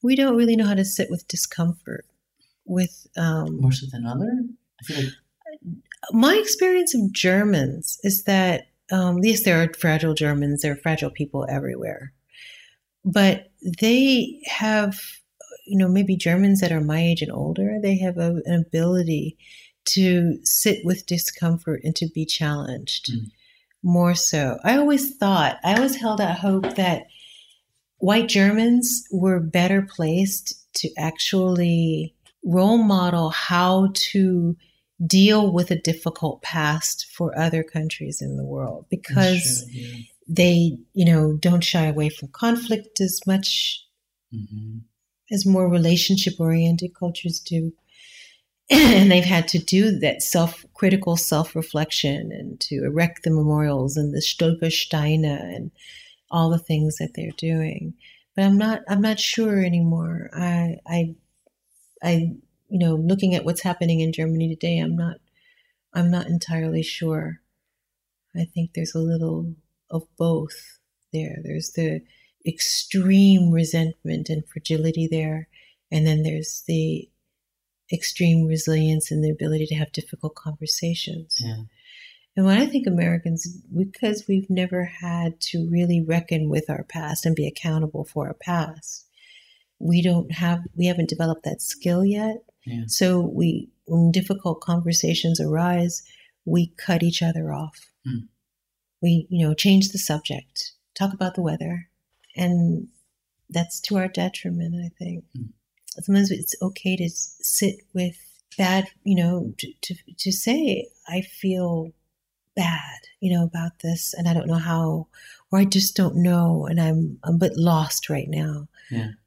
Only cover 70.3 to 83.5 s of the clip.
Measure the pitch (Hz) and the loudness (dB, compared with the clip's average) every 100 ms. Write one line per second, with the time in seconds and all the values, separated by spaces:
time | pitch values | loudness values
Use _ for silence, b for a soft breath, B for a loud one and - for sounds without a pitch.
70.3 | 160 156 - - _ _ _ _ 160 156 | 0 -4 -12 -20 _ _ _ _ -8 -8
71.3 | 160 160 151 160 - 160 156 - b b | -10 -8 -8 -8 -4 -2 -4 -10 b b
72.3 | b - 165 - - - 190 185 196 196 | b -8 -4 -4 -4 -2 0 4 6 8
73.3 | 190 175 165 160 165 160 160 160 160 156 | 8 6 4 2 0 -2 -4 -6 -6 -4
74.3 | 160 156 - - 160 160 165 160 160 156 | -6 -6 -12 -4 -2 0 -2 -2 -2 -4
75.3 | 156 160 b b b _ 160 156 156 156 | -6 -10 b b b _ 0 2 2 0
76.3 | 156 156 - - 165 160 160 - _ _ | -4 -8 -12 -4 -2 -2 -4 -8 _ _
77.3 | _ _ _ _ _ _ 165 - - 175 | _ _ _ _ _ _ -6 -6 0 2
78.3 | 165 160 160 160 156 156 156 - 151 156 | 4 2 0 0 2 2 0 -2 -2 -2
79.3 | 156 156 156 156 156 151 - - - 156 | -2 -2 -2 -2 -4 -4 -6 -12 -10 -10
80.3 | - - 151 156 - 170 165 - 160 160 | -10 -12 -10 -8 -6 -4 -4 -6 -10 -6
81.3 | - 113 110 110 B B B B B B | -4 -4 -6 -12 B B B B B B
82.3 | - 190 196 285 277 240 175 175 170 170 | 0 2 4 2 0 -2 0 0 0 -2
83.3 | 165 175 | -6 -6